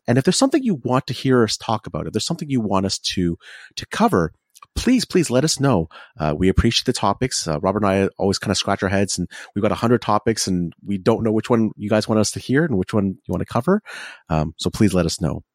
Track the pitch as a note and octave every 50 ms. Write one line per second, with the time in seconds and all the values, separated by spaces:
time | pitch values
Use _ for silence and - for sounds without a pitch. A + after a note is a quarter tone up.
0 | - - A#2+ C3+ - F#3 F3+ - C4+ C4+ - D4 C4+ A3+ F3 B2+ - A#2+ B2+ C3
1 | - - B2 - - C3+ B2+ B2 A2+ G#2+ - - - - A2 G#2+ - F2+ - D#2+
2 | D#2+ D#2+ - G#2+ - - E3+ - E3+ D3 C3+ A#2+ G#2+ G#2 G2+ F#2+ G2 F#2+ - -
3 | - - - F#2+ F2+ E2+ E2+ - - - - - - - - - - - - -
4 | G#3+ A#3 - F#2+ E2 D#2+ - _ _ _ _ - - _ - - - A3+ C4 A#3
5 | - - - F#3 D3 - A#2 B2+ D3 D#3+ - - C3+ C#3 A#2+ F2 D#2+ - - -
6 | - - _ - D#2 D#2 D2+ D#2+ F#2 F#2+ F#2 - - A#2 - - - C3 B2 -
7 | - G2 G2+ - B2+ C3 - - - E2+ D#2 D2+ F2 F#2+ G2 G#2+ G#2 G2 F#2+ G2
8 | G2 - _ - F2+ G2+ F#2 - - G#2+ F#2 - - G#2+ G2 - G#2 F#2 G2 G2
9 | G2+ - - - F2 - - - - - - G#2 G#2 G#2 F#2 - A2+ A#2 B2 A2
10 | - - G#2 G#2+ - A#2 A2 - - G2 F#2 F2+ E2+ D#2+ - _ - G2 G2+ F#2
11 | F2+ A2+ A2+ G2 A2 A2 G#2+ A2 - - B2 A2+ A2 G#2 - - G#2 G2+ A2 G#2+
12 | - - A2 G#2+ G2+ - - - - - B2+ C#3+ E3+ D#3+ A2+ F#2 F2+ - - G#2+
13 | G2 F#2+ F#2 - - - F2+ F2+ G2+ - - A#2 B2 F3+ G3 G#3+ _ - - -
14 | - - - - _ - D#2+ D#2 D#2 E2+ - - - F2+ - - A2 G2 F#2 F2+
15 | E2+ E2 - - E2+ C#2+ - D#2+ - _